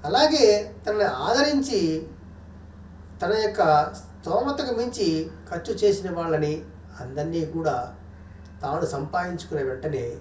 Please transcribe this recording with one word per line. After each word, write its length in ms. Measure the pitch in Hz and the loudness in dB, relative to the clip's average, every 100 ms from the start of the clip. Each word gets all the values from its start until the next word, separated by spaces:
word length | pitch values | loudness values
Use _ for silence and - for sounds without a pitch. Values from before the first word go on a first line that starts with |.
అలాగే 680 | 147 226 302 302 220 208 - - - | 2 4 6 8 6 6 0 -8 -2
తనని 180 | 208 | 2
ఆదరించి 1000 | 185 - 160 247 294 285 269 202 165 156 156 - - - - - - - - - - - | 2 2 2 4 4 2 2 2 2 0 -6 -14 -16 -16 -16 -18 -18 -18 -18 -18 -18 -4
తన 100 | - | 0
యొక్క 600 | 220 214 - 170 151 156 | 2 2 4 6 6 4
స్తోమతకు 800 | - - - - 202 277 285 262 | -4 -16 -12 0 2 2 0 -2
మించి 560 | 226 247 226 180 160 165 - - | 0 -2 0 2 2 -2 -10 -8
ఖర్చు 240 | 170 - | -8 -4
చేసిన 360 | - 202 - 185 | 4 4 4 0
వాళ్ళని 540 | 170 165 156 151 156 - - - - | -2 0 2 2 -2 -6 -16 -18 -12
అందరినీ 460 | 127 139 156 165 156 | -8 -4 -2 -2 -2
కూడా 480 | 160 156 127 120 - - - - - - - | 0 0 0 -4 -12 -18 -18 -18 -18 -18 -8
తాను 240 | 139 151 165 | -4 -2 -2
సంపాదించుకునే 760 | - 151 180 180 175 - 151 | -4 -4 -4 -2 -6 -4 -4
వెంటనే 540 | 131 131 156 139 120 117 | -2 -4 -4 -4 -4 -8